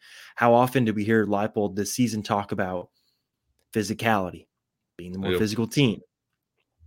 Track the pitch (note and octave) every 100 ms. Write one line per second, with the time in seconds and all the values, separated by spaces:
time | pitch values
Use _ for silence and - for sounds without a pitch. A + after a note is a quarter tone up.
0 | - - - - A#2+ A#2 B2+ C3+ A2+ G#2
1 | G#2 A2+ G2+ G2+ G#2+ A2 G2+ F#2 G2 -
2 | A#2+ G#2+ G2+ G#2 G2+ G2+ F#2+ F#2 F2+ _
3 | _ _ _ _ _ _ _ A2+ G2+ G#2+
4 | A2+ G#2+ F#2 E2 - _ _ _ _ -
5 | F2 F#2 F#2+ F2+ G#2+ G#2+ A2+ - C3+ G2
6 | - _ _ _ _ _ _ _